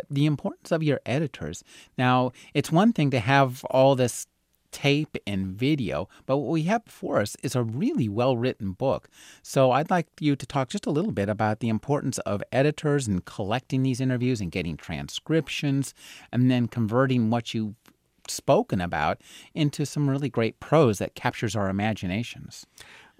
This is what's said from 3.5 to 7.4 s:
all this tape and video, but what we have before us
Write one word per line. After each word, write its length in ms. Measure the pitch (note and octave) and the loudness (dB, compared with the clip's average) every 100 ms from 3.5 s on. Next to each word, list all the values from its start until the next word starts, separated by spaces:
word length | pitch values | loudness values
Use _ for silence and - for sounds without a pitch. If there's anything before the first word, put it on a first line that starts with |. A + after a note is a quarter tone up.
| B2+ - | 0 0
all 300 | C3 C3+ C3 | 6 6 6
this 320 | B2 - - _ _ _ _ | 0 -2 -12 _ _ _ _
tape 460 | - D3 C#3+ D#3 - - | -2 2 2 0 -8 -4
and 260 | G2 F#2+ | -4 -4
video, 560 | G2 C3 D3+ G2 C#2 F#2+ - - | -2 0 0 -2 -4 -6 -10 -4
but 120 | C#3 | -2
what 120 | B2+ | 0
we 140 | D#3+ | -2
have 200 | D#3+ A3+ | 0 -2
before 360 | - - - G3+ | -4 -12 -2 0
us 160 | G#2 - | -2 -4